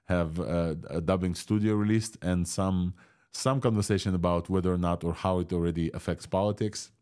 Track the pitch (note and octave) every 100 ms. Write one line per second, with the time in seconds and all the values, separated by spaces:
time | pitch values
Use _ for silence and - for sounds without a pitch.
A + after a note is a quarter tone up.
0 | - F2+ E2 E2 E2+ E2+ E2 D#2+ - D#2
1 | D#2+ F#2 F#2 F2 - G#2+ G#2+ G#2 G#2 A2
2 | A2 - F2+ F2+ E2+ - F#2+ F#2 F2+ -
3 | - _ _ - C3 C3+ A#2+ G#2+ F#2+ G2
4 | G2 F#2 F2 F2 E2+ F#2 F2+ F2+ F2 E2+
5 | E2 E2 F#2+ F2+ F2+ F2+ E2+ E2 E2 -
6 | - E2 - F#2 G#2 G#2 G#2+ - - _